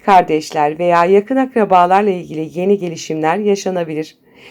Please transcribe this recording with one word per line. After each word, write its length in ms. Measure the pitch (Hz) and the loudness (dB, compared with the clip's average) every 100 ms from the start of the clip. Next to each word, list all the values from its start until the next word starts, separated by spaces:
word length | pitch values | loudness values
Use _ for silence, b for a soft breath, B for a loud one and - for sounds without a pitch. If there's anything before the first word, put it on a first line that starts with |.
| - | 2
Kardeşler 760 | 190 170 156 156 160 151 156 | 4 4 -2 -2 -2 -2 -2
veya 260 | 175 170 175 | 0 2 4
yakın 300 | 196 202 269 | 2 2 -2
akrabalarla 760 | 262 247 202 185 175 190 208 | -2 0 2 4 4 2 2
ilgili 500 | 180 151 156 160 147 | -2 -6 -8 -8 -4
yeni 180 | 185 202 | 0 0
gelişimler 600 | 175 160 - 156 156 180 | -2 -10 -8 -4 -2 0
yaşanabilir. 800 | 208 202 196 180 165 151 160 _ B B B | 0 -2 -2 -4 -6 -6 -10 _ B B B